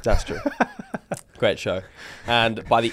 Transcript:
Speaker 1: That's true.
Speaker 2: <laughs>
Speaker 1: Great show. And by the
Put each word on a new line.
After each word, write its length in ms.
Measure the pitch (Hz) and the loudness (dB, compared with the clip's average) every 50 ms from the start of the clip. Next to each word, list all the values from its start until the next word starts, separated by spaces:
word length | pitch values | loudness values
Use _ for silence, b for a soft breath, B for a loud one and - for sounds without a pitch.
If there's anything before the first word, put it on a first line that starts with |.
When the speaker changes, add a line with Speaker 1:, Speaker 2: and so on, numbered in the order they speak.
| - | 2
Speaker 1:
That's 220 | - - - - | 4 4 4 2
true. 140 | - - - - - - - - - - - - - | 0 -6 -6 -4 -4 -2 -2 -2 -4 -4 -10 -16 -14
Speaker 2:
<laughs> 500 | - 208 - - - - - _ - - | -14 -14 -12 -10 -12 -12 -12 _ -6 0
Speaker 1:
Great 200 | 123 107 - - | 0 2 2 0
show. 240 | - 107 90 95 92 - B B B B B B B | -2 -4 -4 -4 -6 -10 B B B B B B B
And 400 | B 120 117 113 113 110 107 - - | B 2 4 4 2 0 -2 0 2
by 120 | 120 117 | 4 4
the 120 | 117 117 | 4 2